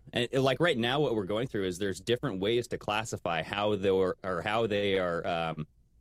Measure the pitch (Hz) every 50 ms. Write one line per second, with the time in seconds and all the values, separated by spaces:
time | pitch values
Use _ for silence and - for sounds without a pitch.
0 | - - - 117 120 - - 135 135 135 127 - 160 175 147 117 117 120 131 151
1 | 151 123 113 107 95 87 104 110 135 - - 104 95 92 90 85 104 98 92 -
2 | - - 117 123 - 131 95 92 95 107 120 120 117 - 104 85 - 104 104 107
3 | 113 - 110 95 - 90 82 80 80 - 101 101 104 107 104 95 95 98 95 95
4 | 92 92 - - - 95 92 85 85 107 107 117 117 98 104 101 101 101 95 95
5 | 90 87 85 85 - 95 87 82 82 80 80 78 78 - _ _ _ _ _ _